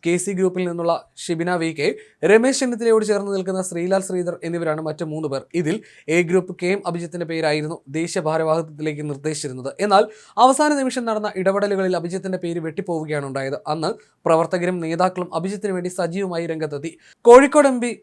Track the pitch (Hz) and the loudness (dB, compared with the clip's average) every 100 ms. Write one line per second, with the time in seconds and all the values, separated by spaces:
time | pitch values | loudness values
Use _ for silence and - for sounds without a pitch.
0 | 170 175 190 190 185 185 180 170 170 165 | 0 -2 -2 0 0 0 -4 -2 -2 -2
1 | - - - 165 175 180 165 156 151 - | -4 -18 -6 -4 -2 -2 -2 -2 -2 -2
2 | - _ 160 214 247 269 262 233 226 220 | -12 _ 4 6 4 0 -2 -2 2 2
3 | 214 202 202 196 185 185 185 170 180 196 | 2 -2 -2 -4 -4 -4 -4 -4 0 0
4 | 190 185 175 170 170 170 165 151 160 156 | 0 -4 -4 -6 -6 -4 -2 -4 -4 -6
5 | 165 156 156 135 - 170 151 208 - - | -8 -6 -4 -6 -6 -4 -2 -4 -8 -20
6 | - 165 170 180 180 180 180 196 180 175 | -2 0 2 0 -2 -6 -2 -2 -4 -6
7 | 170 175 165 165 160 151 151 160 - 147 | -8 -8 -6 -2 0 0 -2 -8 -8 -6
8 | 170 196 156 160 160 160 156 147 156 147 | -4 -2 -2 0 2 0 -2 -6 -8 -6
9 | 151 139 147 147 147 127 127 - 208 196 | -8 -6 -6 -6 -8 -8 -10 -4 4 4
10 | 220 - - - 254 262 302 294 262 254 | 4 -2 -12 4 4 6 2 2 -2 -4
11 | 233 214 208 190 185 196 202 196 190 180 | -4 -4 -4 -2 0 0 0 0 0 -2
12 | 170 185 190 185 170 170 160 151 151 165 | -4 -6 -6 -6 -4 -6 -6 -8 -6 -6
13 | 156 151 139 135 135 139 - 156 160 220 | -2 -4 -4 -6 -6 -6 -6 -4 -4 -6
14 | _ _ - 160 160 180 175 180 160 165 | _ _ 2 2 2 0 -2 -2 -4 0
15 | 185 185 175 165 180 196 202 185 180 180 | 0 0 -6 -4 -4 -6 -4 -4 -6 -4
16 | 175 175 190 170 170 160 156 143 160 - | -4 -4 -4 -4 -4 -4 -6 -6 -10 -14
17 | _ _ - 247 277 302 277 254 240 226 | _ _ 12 12 12 4 4 2 -4 -6